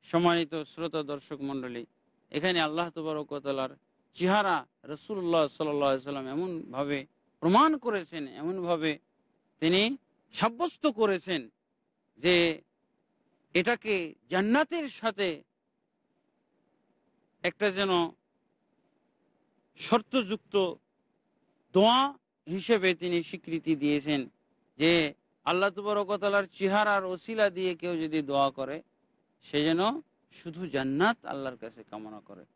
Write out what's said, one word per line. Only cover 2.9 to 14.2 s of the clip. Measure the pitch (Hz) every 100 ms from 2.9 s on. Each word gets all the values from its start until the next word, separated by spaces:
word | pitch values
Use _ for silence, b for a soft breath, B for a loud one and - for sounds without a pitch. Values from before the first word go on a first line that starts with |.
| 165 156 156 143
ওয়া | 143
তাআলার | 139 135 131 131 _ _ _
চেহারা | - 180 208 196 165 123 _
রাসূলুল্লাহ | - 147 - 208 175 170 147
সাল্লাল্লাহু | - 156 147 143
আলাইহি | 135
সাল্লাম | 131 139 131
এমনভাবে | 139 185 165 - 127 143 143 135 _ _ _
প্রমাণ | 165 208 311 302
করেছেন, | 240 208 165 165 139
এমনভাবে | 123 156 190 175 170 156 147 _ _ _ _ _ _
তিনি | 156 185 220 269 _ _ _
সাব্যস্ত | - 220 233 339 - 302
করেছেন | 208 214 185 185 170 113 _ _ _ _ _ _ _
যে | 175 180 170 151 _ _ _ _ _ _ _ _ _
এটাকে | 175 185 240 220 196 160 -